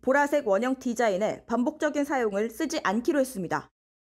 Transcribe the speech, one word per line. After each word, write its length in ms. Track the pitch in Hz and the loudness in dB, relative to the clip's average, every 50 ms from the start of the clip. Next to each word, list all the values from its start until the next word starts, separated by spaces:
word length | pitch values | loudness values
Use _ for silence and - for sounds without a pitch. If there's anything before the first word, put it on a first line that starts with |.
보라색 460 | - 247 269 285 285 277 302 294 277 | 0 2 4 4 4 4 2 0 2
원형 300 | 220 190 196 240 254 262 | 2 2 2 2 0 -2
디자인의 680 | 262 - 254 233 233 240 220 190 180 214 190 - - - | -2 -2 -4 0 2 2 2 2 2 0 -2 -2 -4 -6
반복적인 580 | - 233 240 240 302 302 - 311 302 285 294 285 | -2 0 0 0 0 -2 -2 -2 -2 0 0 -2
사용을 440 | 285 302 262 240 214 190 196 214 233 | 0 0 0 0 0 0 -2 -2 -2
쓰지 300 | 226 - 330 269 339 302 - | -4 -4 -4 -4 -4 -2 0
않기로 340 | 185 190 233 247 - 302 285 | 0 0 0 0 0 2 2
했습니다. 500 | 262 254 - 190 175 156 156 143 - - _ _ _ _ _ _ _ | 0 0 -2 -6 -4 -4 -4 -4 -4 -8 _ _ _ _ _ _ _